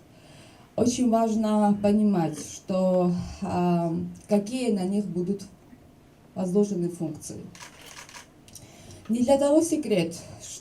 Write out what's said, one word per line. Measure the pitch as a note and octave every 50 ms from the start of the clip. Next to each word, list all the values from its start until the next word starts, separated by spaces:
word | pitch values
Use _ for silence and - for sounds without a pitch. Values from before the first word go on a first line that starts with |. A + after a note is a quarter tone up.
| - - - - - - - - - - - - - - -
очень | - A3+ B3+ A#3+ - B3+ A#3
важно | A3 A3+ A3+ A3 G#3+ A3+ A3 G#3+ G#3+ G#3+ G#3 G#3 G3+ G3+
понимать, | G#3 G3+ G#3 G#3+ G#3+ G#3 G3 F3 D#3+ D3+ D3+
что, | - - - - - - - F#3+ F#3 F#3 F#3 F#3 F#3 F3+ F3+ F3 F3+ F3 - - -
а, | G3 F3+ F3+ F3+ F3 F3 F3 E3+ E3+ E3 E3 F3 F3 F3 - - -
какие | - G#3 G3+ G3+ G#3 B3+ C4 B3 A3+
на | G#3 F#3+ F3+
них | F#3 G3+ G#3 G#3
будут | F3 E3 F3 F3+ F3+ G3 - - - - - - - - - - - - - - - - - - - -
возложены | F#3 F#3+ F3+ F3 G#3 G#3 G3+ G3 F3 E3+ E3+
функции. | - - E3 D3 - - - - - - - - - - - - - - - - - - - - - - - - - - - - - - - - - - - - - - -
Не | - A3 B3 B3
для | B3+ C#4
того | C4+ C#4+ C#4+ D4 E4
секрет, | E4 - D#4+ D4+ - - G#3+ F3 E3+ E3+ - - - - - - - - - -